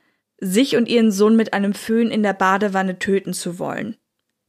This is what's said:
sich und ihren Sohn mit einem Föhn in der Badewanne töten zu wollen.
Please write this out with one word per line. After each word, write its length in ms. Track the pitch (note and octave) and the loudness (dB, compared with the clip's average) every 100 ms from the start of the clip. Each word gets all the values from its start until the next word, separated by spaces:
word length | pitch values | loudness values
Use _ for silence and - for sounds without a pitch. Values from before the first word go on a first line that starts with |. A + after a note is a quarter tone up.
| _ _ _ - | _ _ _ -10
sich 360 | F#3+ G3 C#4 C4 | -2 0 2 2
und 140 | A#3 | 2
ihren 200 | A#3 A3 | 2 2
Sohn 280 | F#3+ G#3+ A3+ | 4 4 4
mit 160 | A3 | 2
einem 200 | G3+ G3+ | -2 -2
Föhn 380 | G3+ - A3+ A3+ | -4 -2 0 0
in 100 | G#3+ | 0
der 120 | G#3 | 0
Badewanne 640 | G3 F#3+ G3 G#3 F#3+ F#3+ F3+ | 2 2 2 0 0 -2 -4
töten 340 | - G3 F#3 | 0 -2 -2
zu 260 | F3+ F3 F3 | -8 -8 -6
wollen. 360 | C#3+ C3+ G#3 - _ _ _ _ | -6 -6 -8 -12 _ _ _ _